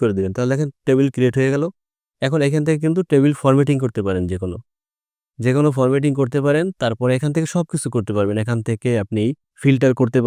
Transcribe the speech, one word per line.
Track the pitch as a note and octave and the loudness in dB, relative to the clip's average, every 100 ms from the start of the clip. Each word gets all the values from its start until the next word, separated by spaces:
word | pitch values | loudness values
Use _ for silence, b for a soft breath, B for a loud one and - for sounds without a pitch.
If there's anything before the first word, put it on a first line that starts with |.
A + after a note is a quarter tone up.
করে | A#2 G2 | 0 0
দিবেন, | F#2+ | -2
তাহলে | F#2+ B2 | -2 -2
দেখেন | C3+ D3 - - | -2 -4 -4 0
টেবিল | C3 C#3 | 2 2
ক্রিয়েট | - B2+ B2+ | 2 0 2
হয়ে | C3 | 0
গেল। | C#3+ E3 - _ _ _ _ | 0 -4 -8 _ _ _ _
এখন | C3+ D#3 C#3+ | -2 0 0
এখান | D3+ D3+ | 0 0
থেকে | D3+ | 0
কিন্তু | D#3 E3+ F3 | 0 -2 2
টেবিল | C#3 C#3+ D3 | 4 4 2
ফরম্যাটিং | C#3 C3+ C#3 C3+ | 2 2 2 0
করতে | B2+ A#2 G2 | -2 -2 -2
পারেন, | F#2 F2+ | -2 -2
যে | F#2 | -4
কোনো, | F#2 F2 - _ _ _ _ _ _ - | -6 -8 -14 _ _ _ _ _ _ -6
যে | A#2 C3+ | -2 2
কোনো | D3 C3 | 2 2
ফরম্যাটিং | B2+ C#3 D3 C3+ | 0 2 0 0
করতে | B2+ C#3+ C#3+ | 0 0 0
পারেন। | D3+ F#3 - | 0 -2 -4
তারপরে | A#2+ A2+ B2 B2+ | -4 -2 0 0
এখান | D3 | 0
থেকে | D3 D#3+ | -2 -2
সব | F3 E3 | -2 -4
কিছু | D#3+ B2 | -6 -4
করতে | A#2 G#2 G#2 | -4 -2 -2
পারবেন। | G2+ G#2 | 0 -2
এখান | A2 A#2 A2 | -2 -2 -2
থেকে | A2+ B2 A#2 | -4 -2 -2
আপনি | G2+ A2 A2 D3 _ _ | -2 -2 -2 -4 _ _
ফিল্টার | C#3 C3+ C3+ A#2+ | 0 2 2 2
করতে | A#2+ B2+ | 2 2